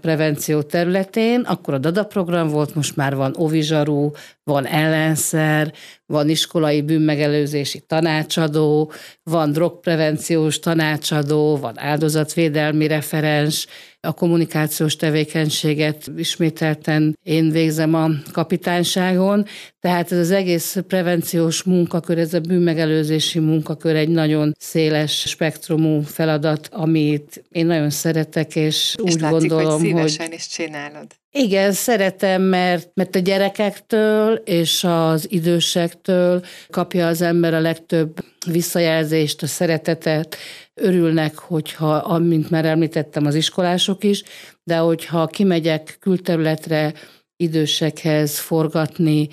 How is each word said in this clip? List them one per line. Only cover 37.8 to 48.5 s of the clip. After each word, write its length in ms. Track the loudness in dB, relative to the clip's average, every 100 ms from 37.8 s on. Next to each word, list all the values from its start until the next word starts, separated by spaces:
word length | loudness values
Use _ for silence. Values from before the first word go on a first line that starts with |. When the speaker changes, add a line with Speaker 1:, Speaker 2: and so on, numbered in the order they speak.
| -2 0 0 -4 -14 _ -4
Speaker 1:
visszajelzést, 960 | -2 0 0 2 2 2 0 0 -2
a 40 | -6
szeretetet. 920 | -2 0 0 0 -2 0 -2 -2 -10 -16 -20 -20
Örülnek, 640 | -4 0 2 4 2 0 -4
hogyha, 560 | -6 -6 -6 -4 0
amint 560 | 0 0 0 2 2 0
már 140 | 0
említettem, 600 | 2 2 0 -2 -4 -2 0
az 80 |
iskolások 720 | 0 -2 -2 0 0 -2 0
is, 180 | 0 -2 -4 -20 -20 -18
de 140 | -4 0
hogyha 500 | 2 0 -2 -2 -2
kimegyek 720 | 0 2 2 0 -2 -6 -8
külterületre 920 | -2 -2 0 0 0 -2 -2 -2 -2 -4 -16 -20 _ _
idősekhez 1000 | -2 0 0 0 -2 -2 0 0 0 -4
forgatni, 920 | -2